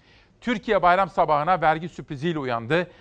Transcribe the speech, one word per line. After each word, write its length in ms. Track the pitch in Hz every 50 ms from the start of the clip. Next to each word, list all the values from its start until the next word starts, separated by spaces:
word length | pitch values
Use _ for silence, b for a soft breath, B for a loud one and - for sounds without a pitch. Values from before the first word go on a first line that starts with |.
| b b b b b b b b
Türkiye 420 | - 233 247 208 - 233 208 185
bayram 280 | 170 175 175 190 196 156
sabahına 500 | - 196 170 143 151 143 151 175 185 170
vergi 280 | 160 156 156 160 170 165
sürpriziyle 500 | - - 135 - 151 127 143 180 160 156
uyandı. 480 | 131 127 120 117 113 113 156 180 175 175 B B